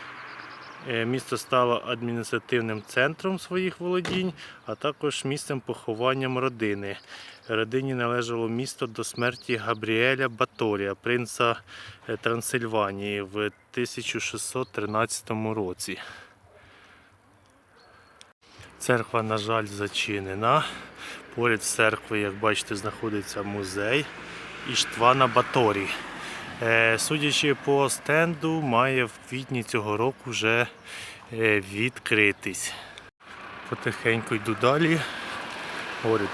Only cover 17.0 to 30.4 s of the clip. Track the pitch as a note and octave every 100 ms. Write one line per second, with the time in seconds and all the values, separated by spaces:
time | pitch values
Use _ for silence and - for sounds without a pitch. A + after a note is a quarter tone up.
17 | - _ _ _ _ _ _ _ - -
18 | - - - _ - - - - - B2
19 | A2+ A#2 A2 A2 G#2 A2+ G#2+ G2+ G#2 -
20 | - G2+ F#2+ G2 A2+ D3+ - - - -
21 | - - - - A#2+ A2 - - A2 G#2+
22 | - G#2+ G2+ G2 G#2+ G2+ - G#2 G#2+ -
23 | A2+ G#2 G2 G2+ G2+ G2+ F#2+ G2 G#2 C#3
24 | C#3+ - - - - - - A#2 - -
25 | A#2+ C3 B2+ A#2+ - C3+ A2 G2+ F#2+ -
26 | - - - - - - A#2 A2+ A2+ A2
27 | - D3+ D3 C3+ D3+ C#3 - C#3 C3+ -
28 | - D#3 E3+ D#3 D#3+ D#3+ C#3+ A#2 C3 C3
29 | A#2 - - B2+ C3 B2+ G#2+ A#2+ G#2+ G#2
30 | B2 C3 C3 G#2